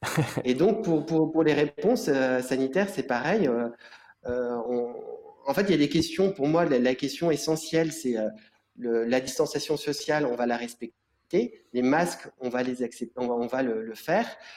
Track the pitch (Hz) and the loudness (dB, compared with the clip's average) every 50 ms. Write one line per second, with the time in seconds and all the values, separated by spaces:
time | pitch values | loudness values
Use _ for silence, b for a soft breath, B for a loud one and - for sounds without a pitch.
0 | - - - 165 143 - - - - 127 123 131 160 208 233 220 220 180 165 151 | -10 -4 0 0 0 0 -2 -4 0 0 2 4 4 2 2 2 0 0 0 0
1 | 147 - 165 160 156 151 160 160 160 151 147 143 151 147 - - - 196 247 214 | 0 2 2 2 2 2 4 2 4 4 4 4 2 2 0 0 0 2 2 2
2 | - 160 143 135 131 127 127 127 123 127 135 127 135 135 135 185 208 196 - 202 | 2 2 2 2 4 2 2 2 0 0 0 0 0 0 2 0 0 0 -2 -4
3 | - - 123 120 127 156 196 226 190 131 117 117 120 117 117 B B B B B | -2 -2 -2 -2 0 2 2 2 2 2 2 2 0 -2 -6 B B B B B
4 | B B B B - 127 123 123 123 120 120 120 113 120 123 120 120 120 123 120 | B B B B -8 -6 -4 -2 -2 -2 -4 -4 -4 -2 -2 -2 -2 -4 -6 -10
5 | - - - - - - - - - 139 - - 202 196 175 147 147 - - 165 | -12 -12 -14 -14 -16 -18 -20 -10 -4 -4 0 0 2 2 2 2 2 2 2 0
6 | 165 - - - 190 190 190 - 139 147 156 170 175 160 139 123 123 127 127 - | 0 0 0 0 0 0 0 0 0 2 4 4 4 4 4 4 4 4 2 2
7 | - 135 - - 170 170 156 - - 156 160 160 - - - 160 165 160 151 - | -2 -6 -4 0 0 0 0 0 0 -2 -2 -2 -2 -2 0 0 2 0 -2 -4
8 | - 127 117 110 107 107 - B B B B B B _ _ - 123 120 117 117 | -4 -2 -2 0 -2 -2 -4 B B B B B B _ _ -8 -4 0 0 0
9 | 117 117 123 131 131 135 - - 233 - - 147 - - 151 147 - 147 143 - | 2 2 0 0 0 -2 -2 0 0 0 0 -4 -4 -2 -4 -4 -2 -4 -6 -4
10 | - - 151 151 147 127 120 120 120 120 120 117 120 120 - - 120 113 - _ | -2 -2 0 0 0 0 -2 0 0 0 0 -2 -4 -8 -10 -12 -14 -16 -16 _
11 | _ _ _ _ _ _ - 185 247 233 - - _ _ - 123 123 127 143 160 | _ _ _ _ _ _ 0 0 0 0 -4 -12 _ _ -2 0 2 2 4 2
12 | 180 175 - - - - - - 131 123 117 123 127 127 127 123 123 117 - - | 2 0 -2 -8 -14 -18 -14 -10 -8 -4 -2 -2 -2 -2 -2 -4 -4 -6 -6 -8
13 | 123 117 - 123 127 123 120 120 120 117 127 131 135 120 113 110 113 113 110 - | -10 -10 -6 -4 -4 -2 -2 -2 -2 -2 -2 -2 0 0 -2 -4 -4 -8 -10 -8
14 | - - 165 208 240 - - - B B B | -2 0 2 2 0 0 -6 -16 B B B